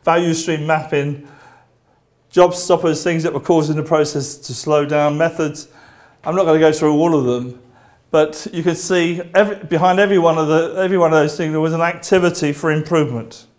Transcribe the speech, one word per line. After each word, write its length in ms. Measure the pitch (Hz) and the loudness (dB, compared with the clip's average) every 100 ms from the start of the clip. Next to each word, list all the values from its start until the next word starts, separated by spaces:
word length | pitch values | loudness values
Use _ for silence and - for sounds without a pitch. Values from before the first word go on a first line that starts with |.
value 300 | - 170 170 | 2 0 0
stream 320 | 160 - 156 151 | -2 -2 -4 0
mapping, 600 | 156 - 147 143 139 - - - _ _ _ _ _ _ _ _ | -2 0 -4 -2 -8 -14 -20 -20 _ _ _ _ _ _ _ _
job 240 | 180 180 | 4 4
stoppers, 500 | 175 - 180 175 151 | 2 0 2 2 0
things 200 | 175 165 | -2 -2
that 100 | 160 | -2
were 60 | 143 | -4
causing 360 | - 165 151 156 | 0 0 2 -4
the 80 | |
process 540 | 143 156 147 147 135 - | 0 0 0 -4 -8 -10
to 160 | - | -12
slow 320 | 120 151 151 147 | -8 -2 0 0
down, 320 | 151 147 147 | 0 0 0
methods. 520 | 160 160 151 - - - - _ _ _ | -2 -2 -6 -6 -18 -20 -20 _ _ _
I'm 120 | - 175 | -4 0
not 100 | 165 | 2
gonna 140 | 156 | 4
go 120 | 156 | 4
through 220 | 156 151 | 4 2
all 240 | 151 165 156 | 2 2 2
of 80 | 127 | 0
them, 360 | 123 123 123 - _ _ _ _ | -2 -6 -14 -20 _ _ _ _
but 360 | 156 151 - - | 0 0 -4 -10
you 100 | 170 | -4
can 120 | 170 160 | -2 -2
see 460 | - 185 170 170 175 | -2 0 0 -4 -2
every, 220 | 190 208 202 156 | 0 0 -4 -4
behind 340 | 165 180 185 | 0 2 2
every 200 | 202 190 | 2 4
one 180 | 165 160 | 2 2
of 100 | 156 | 2
the, 280 | 156 165 185 | 0 0 -2
every 200 | 185 190 | 0 2
one 140 | 165 | 4
of 80 | 156 | 4
those 160 | 147 151 | 0 -2
things, 160 | 160 | -4
there 100 | 156 | -2
was 120 | 160 | -2
an 80 | 165 | 0
activity 720 | 165 170 - 190 175 175 147 | -2 -4 0 2 2 0 -4
for 180 | 143 165 | -2 -2
improvement. 760 | 156 151 170 139 117 110 - _ | -2 0 0 0 -4 -12 -18 _